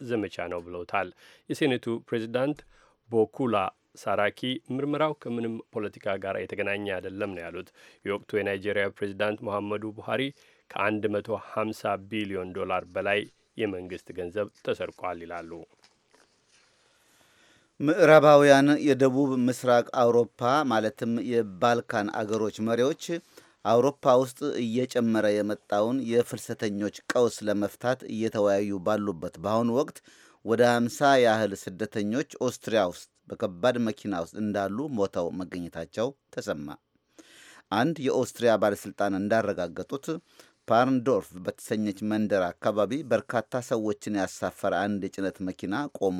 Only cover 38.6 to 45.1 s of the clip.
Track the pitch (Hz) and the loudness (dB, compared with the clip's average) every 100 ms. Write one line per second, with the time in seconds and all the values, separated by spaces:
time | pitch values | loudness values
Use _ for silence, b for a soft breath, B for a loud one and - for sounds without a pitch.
38.6 | 104 101 104 - 101 95 104 113 104 87 | 4 0 -6 -4 -2 0 0 0 0 -2
39.6 | 87 82 87 139 - 160 - b b b | -6 -8 -10 -8 -8 -8 -10 b b b
40.6 | - 113 127 131 117 110 - 90 90 - | 2 4 4 2 2 0 0 -10 -10 -8
41.6 | - 110 107 95 107 107 104 101 87 - | -6 -4 -2 -4 -2 0 0 2 0 -2
42.6 | 117 104 98 135 139 110 - 120 - 127 | -2 0 0 -2 0 -2 0 -4 -4 -6
43.6 | 120 123 107 104 - 104 92 - 95 - | -2 -2 -2 -4 -4 -2 -2 -4 -6 -2
44.6 | 98 90 101 101 95 | -2 0 0 -2 -6